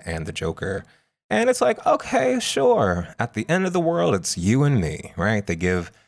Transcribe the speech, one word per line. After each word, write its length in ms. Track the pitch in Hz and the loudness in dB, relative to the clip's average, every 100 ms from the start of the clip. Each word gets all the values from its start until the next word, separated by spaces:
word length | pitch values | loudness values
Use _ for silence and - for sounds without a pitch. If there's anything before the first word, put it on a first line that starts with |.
| 85 | -6
and 220 | 80 78 | -6 -8
the 40 | |
Joker. 540 | 80 82 80 92 95 - _ _ _ - | -6 -6 -4 -6 -6 -10 _ _ _ -4
And 220 | 214 247 | 0 2
it's 100 | 254 | 2
like, 240 | 247 220 - | 0 2 2
okay, 520 | 302 - 262 254 254 | 0 0 0 0 0
sure. 680 | - 269 247 220 98 87 78 - | -2 2 2 4 2 0 -4 -6
At 160 | 117 | -6
the 160 | 110 131 | -4 -2
end 160 | 180 185 | -2 0
of 80 | |
the 60 | 180 | 0
world, 340 | 165 170 170 | 0 2 2
it's 240 | 98 - 90 | 0 -2 -2
you 240 | 90 131 | 2 4
and 160 | 147 123 | 4 2
me, 320 | 78 78 - - | 0 -4 -10 -2
right? 260 | 98 107 101 | 0 0 -2
They 80 | 82 | -2
give, 360 | 90 90 82 - | 0 0 -4 -14